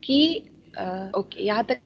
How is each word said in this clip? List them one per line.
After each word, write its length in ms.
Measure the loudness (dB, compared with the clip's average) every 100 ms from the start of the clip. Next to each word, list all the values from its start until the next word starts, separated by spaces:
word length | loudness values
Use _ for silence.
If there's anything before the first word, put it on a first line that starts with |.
कि, 180 | 2 4 4 2 -8 -20 -18 -8
अ, 60 | -6 -4 -4 -4
ओके, 260 | -4 -4
यहाँ 200 | -2 0
तक 160 | 0 -2